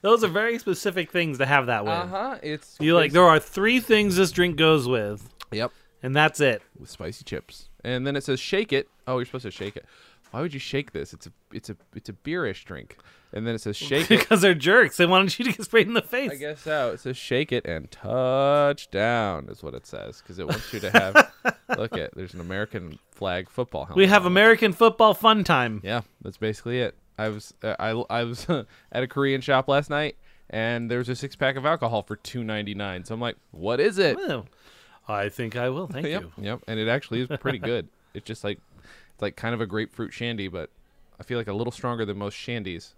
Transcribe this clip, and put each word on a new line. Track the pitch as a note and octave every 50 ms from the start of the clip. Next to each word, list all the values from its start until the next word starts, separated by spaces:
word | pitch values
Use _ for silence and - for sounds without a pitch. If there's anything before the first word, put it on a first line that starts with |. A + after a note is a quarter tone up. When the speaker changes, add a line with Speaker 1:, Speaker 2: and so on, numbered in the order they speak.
Speaker 1:
Those | - G3+ A3+ A#3 A3
are | F#3+
very | D#3+ G3+ A3 A#3 A#3 A3+
specific | - G#3 F3+ - - G3+ F3+ F#3 E3 -
things | - F3+ E3+ D#3+ C#3 B2
to | C3+
have | B2+ C#3+ C#3 C3
that | A#2+ A#2+ G#2+ G#2
with. | G#2 E3
Speaker 2:
Uh-huh. | E3+ F3+ F3+ F#3 G3 A3 C4 C4 -
It's | - - D3+ D3+ - - - -
Speaker 1:
You, | D3+ D#3 E3+
like, | F3 D#3 C#3+
Speaker 2:
basi- | C#3+
Speaker 1:
there | F3
are | F3+ E3+ D#3+ D#3
three | - - - G3 G3 A3 B3 B3+
things | A3+ - A3+ G#3+ G#3 G3+ F3+
this | F3+ F#3+ E3
drink | - F3+ F3+ F3 E3
goes | D3 D#3+ D#3+ D#3+ D3+ B2 B2
with. | B2+ A#2 G#2+ G#2 G#2+ G#2+ - - - _ - _
Speaker 2:
Yep. | - G#2 A2+ B2 - _ _ _ _ _
Speaker 1:
And | - B2+ C3+
that's | D3 D3+ D#3 - -
it. | D3 C3+ A2+ G#2 _ _ _
Speaker 2:
With | - - -
spicy | - - - D#2+ G#2 - -
chips. | - - D#2 - - - - - - - _ -
And | A#2 B2+ B2 B2+
then | C#3 C#3+
it | C#3 C3+
says, | - C3+ B2+
"Shake | - - - F#3+ A3 -
it." | C#3+ C3+ C#3 _ _ _ _
Oh, | - C3 B2+
you're | B2+
supposed | - - C3 A#2+
to | G#2
shake | - - F#2+ G2+ G2+
it. | - - _ _ _ - _ _ _ _ _
Why | - A#2
would | D3+ F3
you | C#3+ C3+
shake | - - - C#3 D3 C3
this? | _ D#2 C#2+ -
It's | - - - E2+
a, | _ _ _ _
it's | - - - -
a, | G#2+ _ _ _ _
it's | G#2+ _ -
a |
beerish | G#2 _ _ C#3+ D#3+ F3+ D#3+ A2 F#2 - -
drink. | - F#2 C#2 G#1 _ - _ _ - _ _ _ _
And | - G#2 A2
then | A#2 A#2
it | A2
says, | - G#2+ G#2
"Shake | - - C#3+ C3+ C3+ E3 -
it." | A3 -
Speaker 1:
<laughs> |
Because | - - A3 G3
they're | F3 G3
jerks. | F3 D3+ C3 E3 G3 B3 A3+ C#3+ -
They | - F3+
wanted | E3+ F#3 F#3 G3 F#3+ - -
you | A#3+
to | B3+
get | G3 - G#3+
sprayed | - - A3+ G#3
in | G3+ A#3
the | A3+
face. | - - - B3 C#4 A3
Speaker 2:
I | D3
guess | C3+ C#3+ D3 D3+ D3
so. | - D#3 D#3 D3+ C3 A#2+
It | - -
says, | - C3+ B2+
"Shake | - - - B2+ B2 D3+ -
it | B2+ B2 -
and | - E2+ D#2+ C#2+ -
touch | - - - G2 A2+ B2+ C3 B2+ C3 C3+ C#3 C#3 C#3+ D3 C#3+ C#3+ C#3+ - - _
down," | - F#2+ G#2 A2+ A#2+ A#2 A2 G2+ F2+ D2+ C2+ -
is | - -
what | - D2 B1
it | B1 _
says. | - - - G1+ G#1 - -
'Cause | _ - F2+ F2+
it | F2+ D2+
wants | - A2+ - -
you | - G#2
to | - F#2+
have, | - A#3+ - F#2+ G2+ B3+ C4+ - - _ _ B3 - _ _ -
Speaker 1:
<laughs> | B3 -
Speaker 2:
look | - A2+ A#3+
it, | F2+ D2+ - -
there's | - F#2 F2+ -
an | F2
American | E2+ F2 F#2+ G2 G#2+ A2 - G#2+ F2 E2 D2 - _ _
flag | _ - G#2 F#2+ F2+ F2+ F#2 -
football | _ - B2+ - - D2+ C2+
helmet | - -
Speaker 1:
We | F#3 F#3+ F#3
have | G3+ G#3
Speaker 2:
on | F3+
it. | F3+
Speaker 1:
American | F3+ F#3+ G#3 A3+ A3+ A3 A3+ G#3
football | F3 - A3+ A3+ A3 - A#3 G#3+ G3
fun | - G#3+ A3+ A3 G#3+ F#3+
time. | - E3+ C3 B2 A#2 A2 G#2 F#2
Speaker 2:
Yeah, | F#2+ A2 A#2+ G#2 _ _ _
that's | - - F#2
basically | _ G#2+ A2 G#2+ - - A#2 A#2+ B2+
it. | B2 - - _ _ _ _ -
I | G#2+ G#2+
was, | G#2+ G#2 - - _ _ -
uh, | A2 G#2+ -
I, | - A2 A2 A#2 - - G#2+ A#2+
I |
was | A#2+ A#2 A#2+ A#2+ - -
<laughs> | F3 C#3 G#2+ _ - _ _ _
at | - A#2+
a | B2+ B2
Korean | - C#3 C#3 C#3 C3+ C3+
shop | B2+ - C#3 C3 C3
last | - C#3 C#3+ C#3+ -
night, | D3 C#3+ D3+ D3 - - - - - _ _ _
and | - A2 A2+ A#2 A#2+ A#2 A#2+ A#2
there | B2 B2
was | B2+ A2+
a | C3
six-pack | B2 C#3 C3+ - _ C#3+ C3 C3+
of | C3+ B2+
alcohol | D3 E3 D#3 - A2+ A#2 G#2+ G2
for | _ G#2+
two | - _ - - B2+ A#2
ninety-nine. | A2 G#2+ G#2+ G#2 G2+ G#2 G2 G#2 G2 F#2 F2+ -
So | - A2
I'm | A2+
like, | A#2+ A#2+ - _ _ _
"What | - D#2+ E2+ G2+ A#2+ B2+
is | D3+ G#3+ G3 F#3
it?" | G3 D#3 B2 F4+
Speaker 1:
Oh, | G4 E4 D#3 A#2+ F#2+ - _ _ _ - - - _ _ _ _ _ -
I | G#2+ G2+ G2+ G#2
think | - - B2 A2+ G#2
I | A#2+ A#2+ B2+
will. | B2+ D#3 F#3+ E3
Thank | - B2+ E3
Speaker 2:
Yep, | D3 D#3+ F#3+
Speaker 1:
you. | F#3+ E2+ - -
Speaker 2:
yep. | G2 G2+ A#2 B2+ _ -
And | A2+ A2
it | A2
actually | A2+ A#2+ C#3+ - - A#2 A#2
is | B2+ B2 D3+ C3+
pretty | - C3+ C3+ -
Speaker 1:
<laughs> | - A#2
Speaker 2:
good. | A#2+ A2+ E2+ - _ _ _ _ _
It's | - -
just | - A2 - -
like, | G#2 G#2 - _ _ _ - - - - - - _ _
it's | _
like | - G2+ -
kind | - - A2+
of | A#2+ A2
a | A2+
grapefruit | F#2+ F#2 G#2+ G#2 - _ - A#2 -
shandy, | - - A#2+ A#2+ A#2 G#2+ G2
but | F#2+ E2+ F2 D#2 - _ _ _ _ _ _ - _ _ _
I | -
feel | - B2 A#2+
like | A2+ G#2
a |
little | G2 G#2 A#2+ A#2+
stronger | A#2 - - B2+ A#2+ A2+ A2+
than | G2+ G2+ G2+
most | G2+ G2+ -
shandies | - - - A#2+ A#2 G2+ F#2 F2 D#2+ - - _